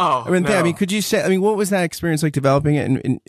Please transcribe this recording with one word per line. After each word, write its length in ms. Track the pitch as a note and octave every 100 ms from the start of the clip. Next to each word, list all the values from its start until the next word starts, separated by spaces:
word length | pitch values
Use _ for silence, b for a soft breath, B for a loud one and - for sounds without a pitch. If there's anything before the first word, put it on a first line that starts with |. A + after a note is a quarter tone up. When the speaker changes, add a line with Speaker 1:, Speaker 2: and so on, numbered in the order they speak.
Speaker 1:
I 300 | F3 B2+ A#2
would 140 | F3+
think, 60 | F3+
I 80 | F#3+
Speaker 2:
no. 60 |
Speaker 1:
mean, 100 | E3+
could 160 | - F#3+
you 120 | G#3
say, 200 | - G#3
I 60 | D#3
mean, 120 | F#3+
what 160 | G3+ G#3
was 140 | G3
that 140 | G3
experience 380 | E3+ - E3+ D3+
like 100 | D#3+
developing 420 | C#3+ C3+ C#3 D3 D3
it? 80 | A2+
And, 140 | C3
and, 160 | A#2+ -